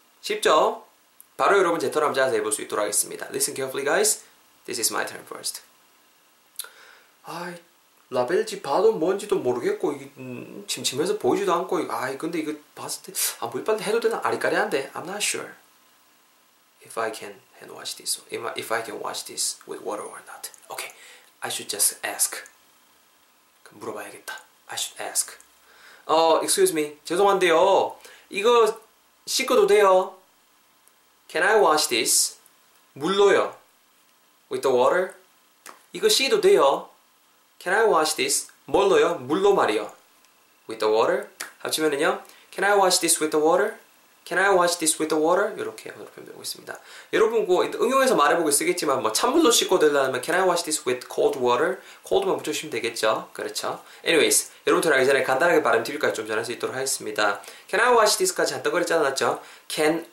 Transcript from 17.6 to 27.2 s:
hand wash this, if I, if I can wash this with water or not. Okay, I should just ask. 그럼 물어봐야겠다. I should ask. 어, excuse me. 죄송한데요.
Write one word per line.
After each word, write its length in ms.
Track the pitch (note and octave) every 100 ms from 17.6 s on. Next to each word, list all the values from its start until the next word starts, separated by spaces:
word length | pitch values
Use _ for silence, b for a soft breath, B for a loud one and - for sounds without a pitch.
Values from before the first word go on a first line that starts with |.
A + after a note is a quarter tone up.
hand 120 | -
wash 220 | - - -
this, 240 | - - -
if 120 | A2+ A#2
I, 60 | A#2+
if 160 | A2
I 100 | A2+
can 160 | A2+ G2+
wash 220 | - -
this 340 | - A2 - - -
with 160 | -
water 200 | - G#2
or 160 | A2 - -
not. 220 | - - - _
Okay, 220 | - - B B B B _
I 100 | B2
should 180 | - D3
just 300 | G2+ - - G#2
ask. 320 | G2+ - - - _ _ _ _ _ _ _ _ _ _ _
그럼 160 | - G#2+
물어봐야겠다. 540 | A2 G#2 F2+ F#2+ - - - _ -
I 80 | -
should 260 | - -
ask. 320 | G#2 - - - _ _ B B B B -
어, 320 | D#3 E3 -
excuse 300 | - - F#3
me. 260 | D#3+ D3 -
죄송한데요. 920 | - F3